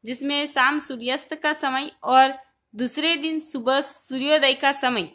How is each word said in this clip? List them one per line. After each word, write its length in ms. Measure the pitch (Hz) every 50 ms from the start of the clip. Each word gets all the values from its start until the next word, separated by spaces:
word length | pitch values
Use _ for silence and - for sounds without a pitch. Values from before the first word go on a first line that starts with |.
| -
जिसमें 400 | 214 254 254 269 285 285 285 294
शाम 320 | 285 285 277 254 269 294
सूर्यास्त 580 | 302 285 - 262 233 233 247 262 285 - - 311
का 180 | 311 - 302 302
समय 380 | 302 - 269 262 262 285 302 _ _ -
और 340 | 233 254 262 262 269 277 269 - _ _ _ _ _ -
दूसरे 400 | 208 254 240 - 294 285 330 339
दिन 240 | 294 294 320 320 311
सुबह 420 | 311 - - 262 226 247 262 277
सूर्योदय 720 | 285 - - - - - 254 262 262 285 302 311 277 269 269
का 180 | 269 277 277
समय 380 | 277 285 - 254 247 214 170 151